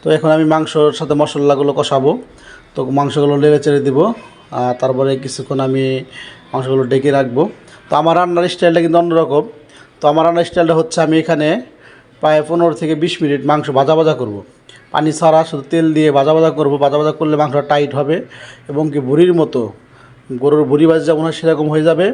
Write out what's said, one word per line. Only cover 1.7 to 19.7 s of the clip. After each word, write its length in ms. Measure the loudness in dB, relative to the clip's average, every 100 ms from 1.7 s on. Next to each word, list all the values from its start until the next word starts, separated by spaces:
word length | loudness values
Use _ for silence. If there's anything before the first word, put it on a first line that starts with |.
কষাবো। 460 | -2 -2 0 0 -2 -6 -20 -20 -20 -18
তো 60 | -10 -4 -2
মাংসগুলো 360 | -2 0 0 2
নেড়ে 220 | 4 2
চেড়ে 160 | 2 0
দিব, 180 | 0 0 0 -2 -12 -20 -12
আর 240 | -6 -4 -2
তারপরে 360 | -2 0 0 -2
কিছুক্ষণ 440 | -6 -12 -8 -4
আমি 240 | -2 -2 -2 -4 -8 -18 -20 -20 -10
মাংসগুলো 300 | -8 -2 -2
ঢেকে 260 | 0 0 0
রাখবো। 380 | 0 0 0 -2 -4 -20 -20 -4
তো 80 | -2
আমার 160 | 2 2
রান্নার 320 | 0 0 -2
স্টাইলটা 320 | 0 0 2
কিন্তু 140 | 2 2
অন্যরকম। 460 | 2 0 0 0 -4 -12 -20 -20 -20 _
তো 80 | 0
আমার 160 | 2 2
রান্নার 180 | 0
স্টাইলটা 300 | -2 0 2
হচ্ছে, 240 | 2 0 -2 0
আমি 100 | 0
এখানে 440 | 0 0 0 -2 -6 -20 -20 -20 _ _
প্রায় 220 | 0 0 0
পনেরো 260 | 0 0
থেকে 200 | 0 -4
বিশ 280 | -2 -4 -2
মিনিট 180 | -2 -2 0
মাংস 200 | -2 0
ভাজা 240 | 0 2
ভাজা 200 | 2 2
করব। 280 | 0 -4 -8 -14 _ _ -20 _
পানি 220 | -2 -2
ছাড়া 320 | 0 2 4
শুধু 200 | 2 -6 -4
তেল 240 | 0 2 2
দিয়ে 140 | 2
ভাজা 220 | 2 2
ভাজা 160 | 4 2
করব। 220 | 2 -2 2
ভাজা 140 | 0 2
ভাজা 140 | -2
করলে 240 | -2 -2 0
মাংসটা 260 | 0 -2
টাইট 320 | 0 -2 0
হবে 220 | -2 -2 -4 -6 -18 -20 -20 -10
এবং 220 | -4 -4
কি 80 | -4
ভুঁড়ির 340 | -2 2 2 4
মতো, 320 | 0 -2 -6